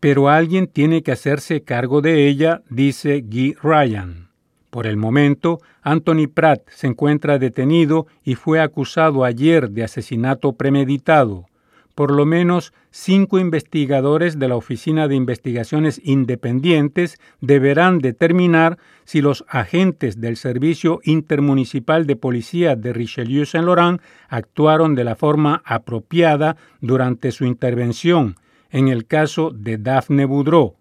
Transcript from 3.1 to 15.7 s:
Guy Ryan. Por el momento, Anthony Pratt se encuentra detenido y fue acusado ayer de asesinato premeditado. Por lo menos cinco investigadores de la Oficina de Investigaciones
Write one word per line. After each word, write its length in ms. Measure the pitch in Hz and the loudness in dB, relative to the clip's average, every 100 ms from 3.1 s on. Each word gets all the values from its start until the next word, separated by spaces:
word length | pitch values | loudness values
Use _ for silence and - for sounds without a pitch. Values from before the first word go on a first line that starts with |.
| 143 | -4
Guy 340 | 113 113 131 151 | -4 -4 -4 -2
Ryan. 680 | 147 156 139 104 92 85 87 _ _ _ _ | 0 2 2 -2 -8 -14 -20 _ _ _ _
Por 180 | 120 110 | -8 -6
el 80 | 104 | -4
momento, 640 | 110 131 143 143 170 165 _ _ | 0 2 2 2 -2 -4 _ _
Anthony 440 | - 160 156 160 151 | -2 -2 0 0 0
Pratt 360 | - 160 143 _ | 0 2 2 _
se 220 | - 139 | -8 -6
encuentra 500 | 120 147 151 143 143 | -2 0 0 0 0
detenido 720 | 127 113 131 165 156 160 156 _ | -2 -2 0 2 2 0 -2 _
y 100 | - | -6
fue 260 | 123 - 160 | -6 0 0
acusado 600 | 156 151 135 - 160 139 | 0 -2 -6 0 0 2
ayer 480 | 127 120 147 165 123 | 0 2 2 2 2
de 140 | 104 | -4
asesinato 680 | 113 - - 117 123 135 143 | -6 -8 -8 -4 -2 0 -2
premeditado. 920 | 120 139 139 135 139 - 156 123 95 87 _ _ _ _ | -2 0 0 0 -2 2 2 2 -2 -14 _ _ _ _
Por 160 | - 143 | -4 0
lo 160 | 143 147 | 2 2
menos 460 | 165 175 180 - _ _ | 2 2 0 -4 _ _
cinco 480 | - - 190 196 190 | -14 0 2 4 0
investigadores 1040 | 180 160 - 160 139 139 135 156 170 151 | 0 -4 -4 -4 0 0 2 0 0 -2
de 80 | 131 | -2
la 80 | 123 | -2
Oficina 500 | - 120 - 156 156 | -6 -8 -2 -2 0
de 80 | |
Investigaciones 880 | 139 127 123 - 120 113 | 0 -2 -4 -6 -6 -4